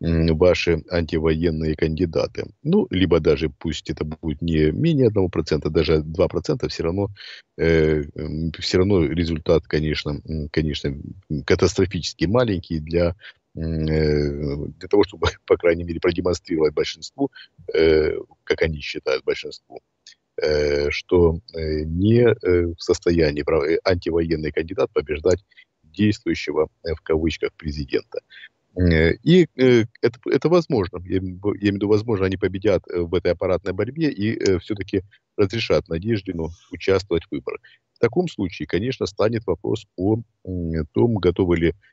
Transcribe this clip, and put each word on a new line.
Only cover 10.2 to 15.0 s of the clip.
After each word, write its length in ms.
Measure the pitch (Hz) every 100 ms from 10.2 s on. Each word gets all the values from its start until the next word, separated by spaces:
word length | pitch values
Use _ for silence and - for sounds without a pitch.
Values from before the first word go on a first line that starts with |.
| -
м, 240 | 78 71
конечно, 360 | - 78 71 73
м, 540 | 71 - - - 73 71
катастрофически 800 | - 92 - 92 90 - - 82
маленький 540 | 120 120 90 - 80
для, 360 | 76 85 87 - - - _ 78
м, 300 | 82 80 80
э, 800 | 78 76 73 73 71 73 71 - -
для 80 | 90
того, 160 | 101